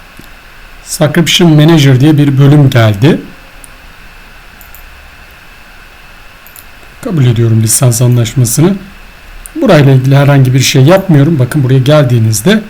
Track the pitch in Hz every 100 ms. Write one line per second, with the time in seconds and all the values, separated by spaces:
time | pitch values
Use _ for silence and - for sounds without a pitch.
0 | - - - - - - - - - -
1 | 151 - 165 - 175 151 151 165 139 127
2 | 143 147 143 131 139 147 135 123 110 98
3 | 131 240 - - - - - - - -
4 | - - - - - - - - - -
5 | - - - - - - - - - -
6 | - - - - - - - - - -
7 | 254 170 123 110 117 113 110 - 131 113
8 | 123 120 113 - 120 - 165 202 - -
9 | - - - - - 311 269 160 135 135
10 | 127 139 139 143 127 131 127 139 131 190
11 | 190 147 139 165 127 151 123 135 127 151
12 | 131 120 113 110 180 220 -